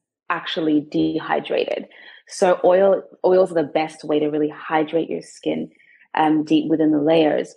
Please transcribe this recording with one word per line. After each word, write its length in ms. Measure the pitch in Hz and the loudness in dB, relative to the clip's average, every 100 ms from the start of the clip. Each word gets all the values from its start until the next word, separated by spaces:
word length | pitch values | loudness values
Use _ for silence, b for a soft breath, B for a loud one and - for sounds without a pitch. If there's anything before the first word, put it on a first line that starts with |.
| _ _ - | _ _ -8
actually 520 | 170 - - 160 151 147 | -8 -8 -4 0 0 -2
dehydrated. 960 | 165 160 160 - 151 143 131 - - - B B B B | -2 -2 -4 -4 -4 -2 -2 -2 -6 -10 B B B B
So 320 | - 185 180 | 0 0 2
oil, 400 | 180 180 196 180 - - | 4 4 4 2 -2 -2
oils 280 | - 185 185 | 2 4 2
are 40 | 165 | 0
the 80 | |
best 400 | 143 160 156 - | -2 -2 -4 -8
way 160 | 151 151 | -4 -2
to 80 | 151 | 0
really 220 | 151 151 | -2 -4
hydrate 600 | 151 - 160 156 165 - | -6 -4 -2 0 -2 -4
your 120 | 165 | -8
skin, 480 | - - 156 156 160 b b b b - | -12 -10 -6 -6 -8 b b b b 0
um, 280 | 156 156 | 2 2
deep 260 | 151 160 151 | 2 0 2
within 220 | 156 156 | 0 2
the 100 | 151 | 2
layers. 520 | 147 165 156 127 120 | 2 2 2 0 -4